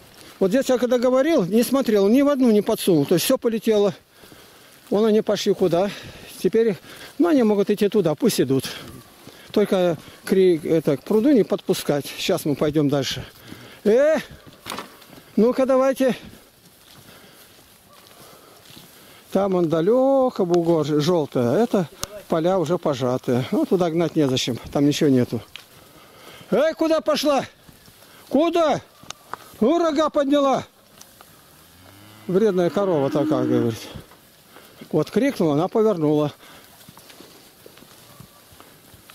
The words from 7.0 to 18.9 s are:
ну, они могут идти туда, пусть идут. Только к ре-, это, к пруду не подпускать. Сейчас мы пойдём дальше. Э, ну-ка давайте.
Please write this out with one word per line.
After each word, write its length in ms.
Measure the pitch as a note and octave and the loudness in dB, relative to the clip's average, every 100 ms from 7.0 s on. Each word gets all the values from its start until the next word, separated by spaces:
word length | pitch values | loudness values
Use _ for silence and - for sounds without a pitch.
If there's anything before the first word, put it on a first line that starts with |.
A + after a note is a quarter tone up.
| - - | -20 -2
ну, 100 | E4+ | 2
они 160 | C#4+ | 4
могут 260 | A3 G3+ G3+ | 2 2 0
идти 180 | G#3 G3+ | 0 2
туда, 260 | G#3 E3 D3+ | 2 0 0
пусть 240 | A#3+ - | 0 0
идут. 240 | C3 C3+ - - - - - - - - - | 0 0 -2 -14 -18 -20 -20 -20 -20 -20 -6
Только 440 | G#3+ G3+ F#3+ F3+ D#3+ - - | -2 0 0 0 -2 -10 -18
к 80 | - | -2
ре-, 240 | F#3+ F#3 D#3+ | 2 4 2
это, 400 | - D#3+ D#3 C#3 | 0 0 0 -4
к 60 | |
пруду 260 | - G#3+ B3+ | -2 0 4
не 140 | C4 | 2
подпускать. 600 | F3+ G3 - F3+ - D3 - - | 2 -2 -4 -4 -2 -4 -4 -10
Сейчас 260 | - E3+ | -4 -4
мы 120 | D#3+ C#3 | -2 -2
пойдём 320 | D#3 D3+ C#3+ | -2 0 0
дальше. 360 | C#3+ C3 C3+ - - - - - - | 0 -4 -8 -14 -20 -20 -20 -20 -6
Э, 320 | G#3 A#3 D4+ D4+ - - - - - - - - - - - - | 0 2 2 0 -4 -20 -20 -20 -16 -14 -16 -20 -20 -20 -6 2
ну-ка 300 | A3+ B3 C4 | 2 2 2
давайте. 500 | C4 C4+ C4 C4 - - - - _ - _ - - - - - - - - - - _ C#5+ - - - - - - - - - | 2 2 0 -2 -2 -10 -20 -20 _ -20 _ -20 -20 -20 -20 -20 -20 -20 -20 -20 -20 _ -20 -20 -20 -20 -20 -20 -20 -20 -20 -20